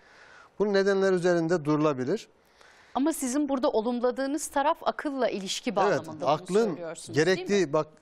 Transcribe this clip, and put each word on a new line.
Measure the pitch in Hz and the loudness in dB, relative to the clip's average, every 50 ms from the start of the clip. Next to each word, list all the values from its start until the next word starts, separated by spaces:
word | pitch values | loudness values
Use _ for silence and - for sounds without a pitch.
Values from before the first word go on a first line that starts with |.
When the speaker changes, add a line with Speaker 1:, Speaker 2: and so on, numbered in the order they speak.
| _ - - - - - - - - - _ - | _ -20 -20 -20 -20 -20 -20 -20 -20 -14 _ -2
Speaker 1:
Bunun | 202 214 196 | -2 2 2
nedenler | 196 190 202 196 196 190 196 185 | 2 2 4 2 2 2 2 2
üzerinde | 180 165 180 175 170 165 160 185 170 139 | 2 4 2 2 2 2 2 0 0 2
durulabilir. | 147 156 147 151 156 143 127 127 135 190 226 - _ _ _ _ _ _ _ - - - - - - - | 2 2 4 4 2 2 0 -2 -2 -2 -4 -6 _ _ _ _ _ _ _ -20 -20 -20 -20 -18 -8 -4
Speaker 2:
Ama | 254 277 330 302 | 0 0 0 0
sizin | - 277 247 240 302 302 262 | -2 -4 -2 -2 -2 0 0
burada | 277 262 240 240 | 0 0 0 2
olumladığınız | - 220 208 247 240 240 233 247 233 254 269 269 285 311 - | 0 0 0 0 -2 0 0 -2 -2 -2 -4 -4 -4 -4 -6
taraf | - - 285 277 302 330 - | -2 -2 0 2 2 0 0
akılla | - - - - - 302 277 262 240 - | -2 -4 -4 -2 -6 -6 -2 -2 -2 -2
ilişki | - 208 190 190 - - - 254 | -2 -4 -6 -6 -8 -6 -6 -4
Speaker 1:
Evet, | 185 | 0
Speaker 2:
bağlamında | 202 196 208 170 135 - 156 104 101 | 2 2 2 2 0 -2 -6 -10 -4
bunu | 180 135 | 0 0
Speaker 1:
aklın | 151 156 185 180 180 214 233 | 0 0 -2 -2 0 0 0
Speaker 2:
söylüyorsunuz, | 202 151 151 170 160 165 - - 120 110 | 0 -2 -6 -10 -12 -12 -14 -10 -4 0
değil | 139 160 | 2 2
mi? | 185 190 | 2 2
Speaker 1:
gerektiği, | 339 370 339 202 202 175 139 147 | 0 0 0 2 2 2 2 2
bak, | 156 156 156 - _ | 0 0 -2 -8 _